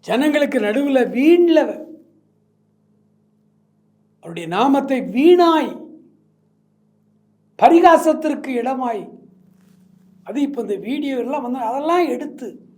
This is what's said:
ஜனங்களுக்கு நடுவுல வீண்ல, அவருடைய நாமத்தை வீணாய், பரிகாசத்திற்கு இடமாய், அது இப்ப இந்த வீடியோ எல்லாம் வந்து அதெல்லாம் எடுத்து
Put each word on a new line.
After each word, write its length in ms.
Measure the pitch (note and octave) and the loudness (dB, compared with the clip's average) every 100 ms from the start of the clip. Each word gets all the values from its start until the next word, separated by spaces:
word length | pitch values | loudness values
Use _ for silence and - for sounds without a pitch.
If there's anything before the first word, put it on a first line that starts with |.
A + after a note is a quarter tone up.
| - | -4
ஜனங்களுக்கு 540 | A3 D4+ D4 C#4+ C4+ | -2 0 0 0 -2
நடுவுல 400 | G#3 A3+ C#4+ C4+ G#3+ | -2 -2 0 0 0
வீண்ல, 500 | G#3 D4 F4 E4+ D#4 A#3 - - - _ _ _ _ _ _ _ _ _ _ _ _ _ _ _ _ _ _ _ _ _ _ | 2 4 4 4 4 0 -6 -14 -20 _ _ _ _ _ _ _ _ _ _ _ _ _ _ _ _ _ _ _ _ _ _
அவருடைய 280 | - E3+ E3 | -16 -14 -8
நாமத்தை 520 | F3+ C4 C#4 C#4 C4 | 0 2 2 0 -4
வீணாய், 720 | F#3+ G3+ D#4 F4 E4+ D#4+ C4+ - - - _ _ _ _ _ _ _ _ _ _ _ _ _ _ _ _ | -4 0 4 6 4 2 -2 -10 -20 -20 _ _ _ _ _ _ _ _ _ _ _ _ _ _ _ _
பரிகாசத்திற்கு 920 | A#3 E4 F4+ E4 D#4+ D#4 D#4 C#4+ C4+ B3 | 4 6 6 6 4 0 -2 -6 -6 -6
இடமாய், 420 | A#3+ C4 B3 A3 E3+ - - _ _ _ _ _ _ _ _ _ | -4 -4 -4 -6 -10 -20 -20 _ _ _ _ _ _ _ _ _
அது 180 | - A3 | -10 -4
இப்ப 200 | C#4 C#4 | -4 -4
இந்த 140 | G#3 F#3+ | -6 -6
வீடியோ 420 | F#3+ D4 C#4+ C4 | -6 -6 -4 -4
எல்லாம் 240 | A#3 D4 | -4 -6
வந்து 180 | B3 C4 | -6 -6
அதெல்லாம் 480 | A3+ C4 D4+ F4 E4+ | -4 -4 -2 0 0
எடுத்து 420 | - D4 - A3+ D#3+ - | -4 -8 -14 -16 -16 -20